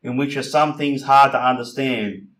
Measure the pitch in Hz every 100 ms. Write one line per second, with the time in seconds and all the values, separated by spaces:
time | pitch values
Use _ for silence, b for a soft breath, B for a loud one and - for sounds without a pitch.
0 | 127 123 143 143 127 151 151 147 143 135
1 | - 139 139 - 127 127 120 - 135 117
2 | 104 95 101